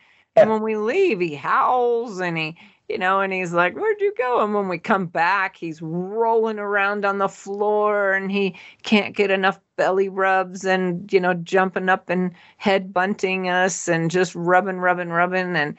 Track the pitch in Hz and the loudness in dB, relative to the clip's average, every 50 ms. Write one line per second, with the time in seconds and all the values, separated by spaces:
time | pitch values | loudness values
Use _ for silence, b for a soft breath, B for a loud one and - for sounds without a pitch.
0 | b b b b b b _ 220 208 214 220 220 214 220 220 214 208 226 285 392 | b b b b b b _ 6 6 6 4 0 0 -2 -2 -2 -2 0 2 2
1 | 392 359 233 175 180 165 143 139 127 156 202 254 269 - 254 254 240 240 240 233 | 2 2 2 0 -2 -4 -4 -6 -4 -2 0 2 2 2 2 2 2 2 0 0
2 | 233 247 196 180 185 175 165 165 160 156 165 b b b b b b - - - | -2 -6 -6 -4 -4 -4 -2 -4 -4 -6 -8 b b b b b b -8 -6 -2
3 | 185 185 190 196 196 190 190 185 185 170 175 170 175 180 - - 392 440 415 415 | 0 2 2 2 0 0 -2 -4 -4 -2 0 2 2 2 0 -2 -2 -2 -2 0
4 | 392 403 415 - 508 494 494 - 220 208 208 208 202 185 180 165 - - 220 190 | -2 -2 -2 -2 -2 0 0 0 0 0 0 -2 -2 -2 -4 -6 -2 0 0 0
5 | 185 165 - 170 165 175 190 202 185 190 - - 175 165 160 160 170 156 165 175 | 0 -4 -2 -2 0 0 0 0 -2 -4 -6 -10 -12 -12 -10 -10 -8 -6 -6 -6
6 | 180 190 208 226 226 226 226 226 220 226 214 208 208 202 202 202 196 202 208 208 | -6 -6 -2 0 0 2 2 2 2 0 -2 -4 -4 -2 0 0 0 0 0 0
7 | 202 202 196 202 196 196 196 - - 196 196 202 208 208 208 208 208 208 208 208 | -2 -2 0 0 -2 -2 -2 -8 -12 -10 -6 -4 -2 0 0 2 0 0 0 0
8 | 202 196 190 190 190 190 196 202 202 190 B B B B B B - - 220 208 | 0 0 0 0 -2 -2 -2 0 -2 -2 B B B B B B -2 0 2 2
9 | 196 - - - 202 190 196 196 190 190 185 - _ _ _ - 156 165 185 196 | 2 0 -2 -2 0 2 2 2 2 0 0 -2 _ _ _ 0 0 2 2 2
10 | 196 190 185 196 190 190 190 190 190 180 180 196 185 190 185 185 185 180 175 175 | 0 -2 0 0 0 2 2 2 0 -2 -8 -6 -2 0 0 2 0 -2 -2 -4
11 | - - - 190 180 180 180 175 170 - 185 190 190 190 185 190 185 185 190 185 | -4 0 0 2 2 2 0 -2 -4 0 2 2 2 2 0 -2 0 2 0 0
12 | - - 180 185 185 180 175 b b b b b - 208 190 202 190 185 202 180 | 0 -2 -2 0 0 -2 -4 b b b b b 0 0 2 2 0 -2 -2 -2
13 | 185 196 208 - - 190 185 190 185 180 180 180 185 190 180 - - 175 170 165 | 0 0 -2 -2 -2 -2 -2 -2 -2 0 2 2 2 2 0 -4 -2 -2 0 0
14 | 165 165 165 185 185 170 - 175 170 170 180 185 196 196 185 180 180 180 180 175 | 0 0 0 0 0 0 -2 -4 0 4 4 4 4 2 -4 -2 0 0 0 0
15 | 180 170 170 170 175 180 180 185 185 180 180 160 147 147 - | -2 -2 0 0 0 2 0 -2 -2 0 0 0 -2 -2 -4